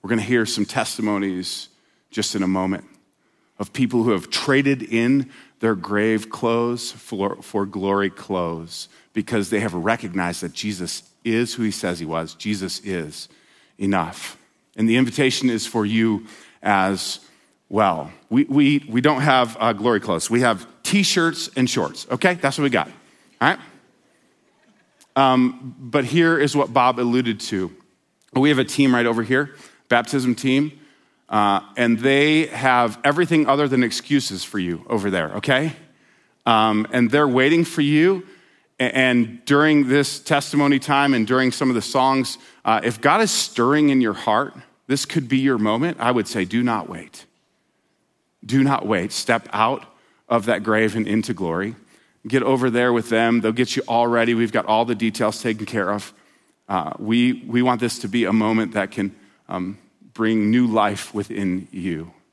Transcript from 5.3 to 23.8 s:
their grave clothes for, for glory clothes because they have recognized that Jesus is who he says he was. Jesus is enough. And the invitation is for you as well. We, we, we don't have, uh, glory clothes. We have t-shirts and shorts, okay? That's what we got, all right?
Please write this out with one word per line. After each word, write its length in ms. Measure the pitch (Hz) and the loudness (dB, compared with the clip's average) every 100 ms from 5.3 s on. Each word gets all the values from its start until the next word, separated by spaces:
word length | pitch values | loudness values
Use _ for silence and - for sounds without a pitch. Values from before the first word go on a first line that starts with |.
| - - _ | -12 -20 _
their 160 | 113 98 | -2 -2
grave 520 | 87 104 110 110 110 | -2 0 2 0 -4
clothes 640 | - 117 117 120 120 - | -6 -2 0 -2 -4 -10
for, 500 | - - 101 98 98 | -14 -12 -4 -4 -6
for 240 | - 107 | -6 -4
glory 460 | 98 98 98 98 98 | -4 -4 -2 0 -2
clothes 760 | - - 92 85 82 82 - - _ _ | -6 -6 -4 -4 -6 -10 -14 -16 _ _
because 380 | 110 - 113 92 | -8 -2 -4 -2
they 100 | 107 | -2
have 120 | 107 | -2
recognized 680 | 85 90 113 101 92 87 85 | -4 -2 -4 -4 -4 -4 -4
that 100 | 85 | -10
Jesus 520 | - 104 92 87 - _ _ | -8 -8 -6 -8 -10 _ _
is 300 | 117 113 120 | -2 -2 -2
who 80 | - | -2
he 80 | 110 | -4
says 300 | 98 92 87 | -4 -6 -6
he 40 | |
was. 300 | 78 82 82 | -6 -6 -6
Jesus 460 | - 107 101 92 - | -8 -6 -4 -6 -8
is 480 | 101 90 78 73 - _ _ _ _ - | -6 -6 -8 -12 -20 _ _ _ _ -6
enough. 580 | 101 95 82 - - - _ _ _ - | -2 0 -2 -8 -16 -18 _ _ _ -2
And 120 | 113 | 2
the 80 | 117 | 4
invitation 520 | 123 147 135 127 127 | 2 2 0 2 0
is 160 | 113 | -2
for 220 | - 117 104 | -2 -2 0
you 400 | 113 113 104 113 - - _ | 2 2 0 -6 -20 -20 _
as 580 | 101 98 95 95 - - - _ _ _ _ | 0 2 2 -2 -6 -10 -14 _ _ _ _
well. 420 | 98 101 80 76 - _ | 0 2 0 -6 -16 _
We, 160 | 120 | 0
we, 400 | 147 139 143 147 107 | 2 4 4 2 0
we 120 | 117 | 0
don't 200 | 139 135 | 2 2
have, 360 | 143 131 120 113 | 2 2 2 0
uh, 120 | 113 | -2
glory 280 | 104 120 107 | 0 0 0
clothes. 280 | - 110 - | 0 -4 0
We 120 | 117 | 2
have 260 | 123 101 - _ | 2 0 -6 _
t-shirts 680 | - 202 185 180 165 165 - | 0 0 2 2 0 -2 -8
and 160 | - 127 | -2 0
shorts, 380 | - 78 - - | 0 -4 -6 -8
okay? 240 | 127 180 | -2 0
That's 240 | 175 139 135 | 0 -4 0
what 60 | |
we 60 | 143 | 0
got, 180 | 117 76 - _ _ _ _ | 0 -2 -10 _ _ _ _
all 100 | 135 | 0
right? 80 | - - - | 0 -8 -20